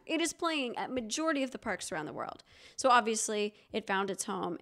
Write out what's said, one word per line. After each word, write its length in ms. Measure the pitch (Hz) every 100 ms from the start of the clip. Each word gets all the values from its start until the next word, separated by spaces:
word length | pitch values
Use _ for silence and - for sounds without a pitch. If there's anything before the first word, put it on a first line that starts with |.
| -
it 140 | 320
is 100 | 330
playing 440 | - 339 311 247 -
at 120 | 190
majority 520 | 254 220 240 320 285
of 80 | 262
the 80 | -
parks 340 | 233 180 -
around 140 | 175 151
the 60 |
world. 280 | 110 117 - - - - -
So 120 | 262
obviously, 640 | 247 220 220 - 214 208 - -
it 160 | 226 208
found 220 | 196 196
its 140 | 180
home 320 | - 196 175 170